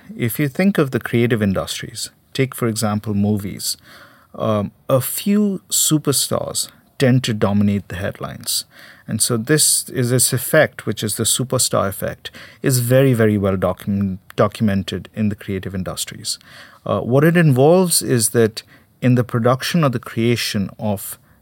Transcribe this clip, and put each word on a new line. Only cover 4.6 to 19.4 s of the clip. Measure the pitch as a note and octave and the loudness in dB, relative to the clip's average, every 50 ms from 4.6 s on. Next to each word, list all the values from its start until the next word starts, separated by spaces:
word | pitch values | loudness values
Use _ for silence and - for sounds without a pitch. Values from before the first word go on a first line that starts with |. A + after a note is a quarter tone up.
| G2+ - - _ _ - | -2 -4 -8 _ _ 0
a | C3+ B2+ | 0 0
few | B2 - - - - G3+ G3+ G#3 G#3 G3+ F#3+ - _ - | 0 -2 -6 -4 -2 0 2 2 2 0 -2 -6 _ -4
superstars | - - - - D#3 D3+ - D3 C3+ - - - - - - - - - - - - _ _ _ _ - | -2 -2 0 2 0 0 0 0 -2 0 -2 -2 -4 -4 -4 -6 -6 -8 -8 -8 -12 _ _ _ _ 2
tend | C#3 B2+ B2 B2+ - | 4 4 4 4 2
to | - A2+ | 0 -2
dominate | G#2 A2+ G2+ G2+ G#2 G#2 G#2 G2+ G2+ - - | 0 0 2 2 2 2 2 2 0 -4 -6
the | - | -10
headlines. | F2 G2 G2+ - - - - - - - - - - - _ _ - - - - - - - | -6 -6 -6 -8 -8 -12 -12 -12 -12 -8 -6 -6 -6 -8 _ _ -20 -20 -20 -20 -18 -10 -6
And | A2+ A2 | -4 -2
so | - - B2 | -2 0 -2
this | A2+ A2 B2 D#3 D3 - - - - - - | -2 2 2 2 2 4 2 0 0 -4 -4
is | - C3 B2 A#2+ | -4 -2 0 0
this | B2+ B2 - - | 2 2 2 0
effect, | C3 B2+ - - - D#3 C#3+ - - - - | 0 -2 -2 2 4 4 4 4 0 -6 -6
which | A2+ G#2 - | -6 -6 -4
is | - G#2+ - | -4 -4 -2
the | - A2+ | -2 -2
superstar | - - - B2+ B2+ C3 B2+ - - - G#2 F#2+ G2 | -2 0 -2 -2 -2 0 -2 0 0 0 0 0 -2
effect, | F#2+ - F2+ F2 - - - - - - - - - - | -4 -6 -8 -8 -8 -10 -16 -20 -18 -18 -20 -20 -12 -4
is | - C#3+ B2+ B2 | -2 0 0 0
very, | A#2+ A#2+ B2+ C3 C#3 C3+ | 2 4 4 6 6 6
very | B2 A2+ A2+ G#2+ G#2+ G2+ | 4 4 4 4 4 2
well | G2 F#2+ F#2+ | 2 0 0
docu-, | F#2+ F#2+ F2+ F2+ - - G#2+ G2 G2+ G2+ F#2+ F#2 F#2 _ - - | 0 0 -2 -2 -4 -4 -4 -2 0 0 -2 -4 -6 _ -8 0
documented | - A2+ G#2 - - A2+ G#2 G2 G2 F#2 - G#2 F#2 - - - | 0 0 0 0 0 0 0 0 0 -2 -4 -8 -10 -10 -10 -6
in | A2+ A2 G#2 | -2 -2 -2
the | G#2 | -2
creative | - - - G2 F#2+ F#2+ F#2+ F#2+ | -4 -8 -8 -6 -6 -6 -6 -8
industries. | F#2 F2 F2 D#2+ - - - - - - - - - _ - - - - - - _ - | -6 -6 -6 -8 -10 -10 -12 -12 -12 -10 -10 -10 -10 _ -20 -20 -20 -20 -20 -20 _ -4
Uh, | - G#2 G2+ | -4 -4 -2
what | - A2 B2 C#3 D3+ | 0 2 2 4 4
it | E3+ E3 | 4 4
involves | F3 E3 D3+ B2+ B2 C3+ D#3 F3 F#3+ F#3 E3+ - - | 4 4 4 6 6 6 6 6 6 4 2 0 -2
is | - - C3 A#2 G#2+ - | 0 0 0 0 0 2
that | - A#2+ A2+ G#2+ - - - _ - - _ _ _ - | 2 4 2 2 2 -4 -16 _ -20 -20 _ _ _ -2
in | - B2+ B2+ | 2 2 2
the | B2+ A#2 | 2 2
production | - - A#2+ | 0 -2 0